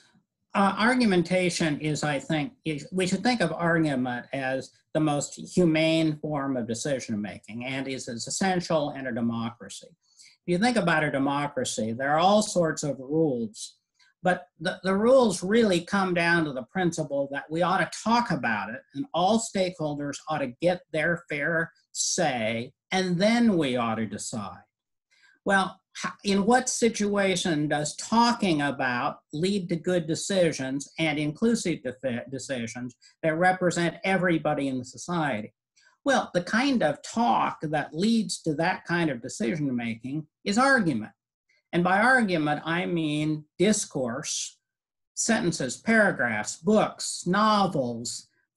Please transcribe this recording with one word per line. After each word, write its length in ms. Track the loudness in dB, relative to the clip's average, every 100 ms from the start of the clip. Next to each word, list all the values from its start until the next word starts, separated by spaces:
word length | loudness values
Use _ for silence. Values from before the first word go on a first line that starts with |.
| _ _ _ _ _
Uh, 200 | 2 2 2
argumentation 1000 | 2 4 4 4 2 2 0 0 0 0
is, 220 | -2 -2
I 160 | -2 -4
think, 360 | -2 -2 -2 -6
is, 240 | -6 -6 -4
we 160 | -2 0
should 160 | 0
think 200 | 0 2
of 100 | 0
argument 720 | 0 2 4 2 0 -2 -6 -6
as 380 | -6 -4 -4 -6 _ _
the 60 | -2
most 340 | 0 0 -4 -10 -4
humane 640 | 2 4 4 2 2 0 -2
form 400 | -4 -4 -2 -4
of 100 | -4
decision 540 | -6 -4 -4 -4 -6
making 460 | -6 -10 -14 -10 -8
and 200 | -6 -6
is 220 | -8 -8
as 180 | -10 -8
essential 640 | -2 0 0 0 0 -2
in 140 | -6 -6
a 60 |
democracy. 760 | -2 -2 -2 -6 -8 -14 -16 -18
If 560 | _ _ _ -20 _ -2
you 100 | 2
think 220 | 2 2
about 260 | 2 2
a 60 | 2
democracy, 800 | 0 0 0 -2 -4 -4 -2 -4
there 220 | -2 0
are 40 | 4
all 220 | 6 4
sorts 440 | 4 2 0 0
of 140 | -4 -6
rules, 800 | -2 0 2 0 -4 -8 -18 -18 _ _ _ _
but 240 | 0 0 -4 _
the, 220 | -6 -2
the 120 | -2
rules 480 | 2 6 6 6 2
really 400 | 2 4 4 2
come 320 | 0 0 2
down 320 | 2 4 2 2
to 80 |
the 100 | -4 -6
principle 560 | -2 0 -2 -2 -2 -2
that 120 | -6 -6
we 100 | -2
ought 180 | 0 2
to 200 | 0 -4
talk 280 | 0 2 2
about 400 | 0 0 -2 -4
it 100 | -10 -12
and 100 | -10 -6
all 260 | 0 2 2
stakeholders 800 | 0 -2 -2 -2 -6 -4 -6 -8 -6
ought 80 | -4
to 160 | -4 -2
get 180 | 0 0 -4
their 320 | -2 -2 -2 -4
fair 420 | -4 -2 -2 -2 _ _
say, 800 | -6 -4 0 0 0 -2 -4 -6 -14 _
and 280 | -2 0 2
then 380 | 2 4 4 4
we 180 | 2 0
ought 200 | 0 -2
to 100 | -4
decide. 580 | -6 -8 -8 -10 -14 _ _ _ _ _ _ _ _
Well, 340 | 0 0 0 -6 _ -10
how, 160 | -10 -6
in 200 | 0 2
what 240 | 4 4 2
situation 1000 | 0 0 2 0 2 2 0 0 0 0
does 280 | -2 -2 -8
talking 640 | 0 4 4 2 2 2
about 600 | 0 -2 -2 -2 -4 -6 _
lead 360 | -4 0 0 -2
to 60 | -4
good 300 | 0 0 0
decisions 840 | -4 0 2 2 0 -4 -6 -6 -4
and 200 | -2 0
inclusive 640 | -4 0 0 2 0 -4
defi-, 480 | -6 -6 -4 -4 -6
decisions 640 | -10 -6 -6 -6 -8 -12 -14 _ _
that 160 | -2 2
represent 580 | 2 4 0 0 -2 -2
everybody 640 | -2 0 2 2 0 -2 -2
in 100 | -4
the 60 |
society? 720 | -8 -12 -6 -2 -2 -4 -8 _ _ _ _ _
Well, 260 | 2 2 2
the 80 | -2
kind 400 | 0 0 2 2
of 200 | 0 -2
talk 560 | -6 0 2 2 0 -4
that 320 | -4 -2 -4
leads 480 | 0 2 2 0 -2
to 120 | -2
that 300 | 0 0 -2
kind 260 | -2 0 0
of 120 | 0
decision-making 1040 | -8 -4 -2 0 -2 -2 -4 -6 -6 -8 -8 _
is 140 | -2 2
argument. 540 | 4 4 2 0 -6 -14 _ _ _ _ _
And 100 | 0
by 160 | 2 4
argument, 640 | 6 4 4 2 0 0
I 220 | -2 -2 -2
mean 580 | -2 0 0 -2 -2 -6 0
discourse, 1000 | 2 2 -2 -4 -4 -4 -6 -6 -8 -12 _ _ _ _ _
sentences, 640 | -6 0 0 0 -2 -6 -4
paragraphs, 800 | 2 4 4 2 -2 -2 -6 -4
books, 680 | 2 2 2 -2 -10 -6 -2
novels, 1040 | 2 4 4 2 0 -2 -4 -8 -10 -14 _ _